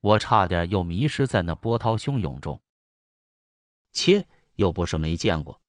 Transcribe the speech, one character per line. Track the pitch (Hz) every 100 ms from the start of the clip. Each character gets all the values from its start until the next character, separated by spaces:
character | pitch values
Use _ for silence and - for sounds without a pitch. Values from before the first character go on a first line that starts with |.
我 | 104 107
差 | - 113 92
点 | 87 87
又 | 98
迷 | 87 87 147
失 | - 135
在 | 110
那 | 85 82
波 | 113 117
涛 | 113 113
汹 | - 139
涌 | 85 65
中。 | 76 69 _ _ _ _ _ _ _ _ _ _ _ _ _
“切， | - - 202 - _ _ -
又 | 98
不 | 82 85
是 | 80
没 | 78 85
见 | 113 82
过。” | 76 -